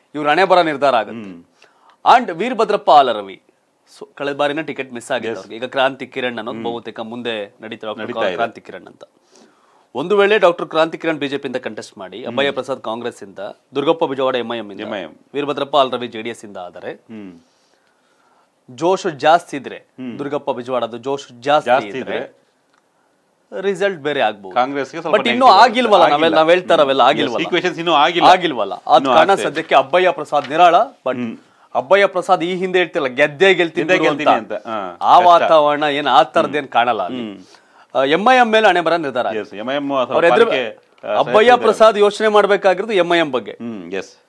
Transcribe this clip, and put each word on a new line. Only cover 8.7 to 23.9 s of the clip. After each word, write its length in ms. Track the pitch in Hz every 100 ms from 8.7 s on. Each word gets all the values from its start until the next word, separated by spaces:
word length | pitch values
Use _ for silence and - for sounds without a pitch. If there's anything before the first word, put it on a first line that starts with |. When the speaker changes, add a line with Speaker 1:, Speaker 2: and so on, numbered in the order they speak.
| 95 92
Speaker 1:
ಅಂತ. 180 | _ - _ _ _ _ _ _ _ _
ಒಂದು 220 | 120 175 202
ವೇಳೆ 220 | 202 214
ಡಾಕ್ಟರ್ 300 | 180 170 165
ಕ್ರಾಂತಿ 300 | 160 160 160
ಕಿರಣ್ 200 | 160 156
ಬಿ 100 | 139
ಜೆ 100 | 139
ಪಿಯಿಂದ 180 | 139 127
ಕಂಟೆಸ್ಟ್ 420 | 120 107 110 -
ಮಾಡಿ, 200 | 92 98
Speaker 2:
ಹ್ಮ್. 80 | 127
Speaker 1:
ಅಬ್ಬಯ್ಯ 240 | 120 139
ಪ್ರಸಾದ್ 300 | 139 127 123
ಕಾಂಗ್ರೆಸ್ 420 | 113 117 120 -
ಇಂದ, 160 | 101 92 98 - _
ದುರ್ಗಪ್ಪ 300 | 131 143 165
ಬಿಜವಾಡ 320 | 160 135 131 127
ಎಂ 180 | 113
ಐ 40 | 117
ಎಂ 120 | 104
ಇಂದ, 80 | 98
Speaker 2:
ಎಂ 140 | 110
ಐ 60 | 107
ಎಂ. 180 | 80 - _
Speaker 1:
ವೀರಭದ್ರಪ್ಪ 420 | 139 143 139 143 151
ಹಾಲರವಿ 320 | 131 123 120
ಜೆ 140 | 110
ಡಿ 80 | 117
ಎಸ್ 140 | 110
ಇಂದ 120 | 107 95
ಆದರೆ 360 | 90 90 101
Speaker 2:
ಹ್ಮ್. 480 | 185 _ 110 98 85 82 _ _ _ _ _ _ _ _ _ _ _ -
Speaker 1:
ಜೋಶ್ 480 | 123 165 185 185 143
ಜಾಸ್ತಿ 380 | 151 170 - 143
ಇದ್ರೆ 200 | 113 92
Speaker 2:
ಹ್ಮ್. 420 | - - 127 107
Speaker 1:
ದುರ್ಗಪ್ಪ 320 | 139 143 143
ಬಿಜವಾಡದು 480 | 123 120 127 117 117
ಜೋಶ್ 440 | 127 139 - 120
ಜಾಸ್ತಿ 240 | 127 151 143
Speaker 2:
ಜಾಸ್ತಿ 220 | 131 104
Speaker 1:
ಇದ್ರೆ 280 | 127 95 113
Speaker 2:
ಇದ್ರೆ 280 | 135 _ _ _ _ _ _ _ _ _ _ _ _ 202
Speaker 1:
ರಿಸಲ್ಟ್ 400 | 190 180 202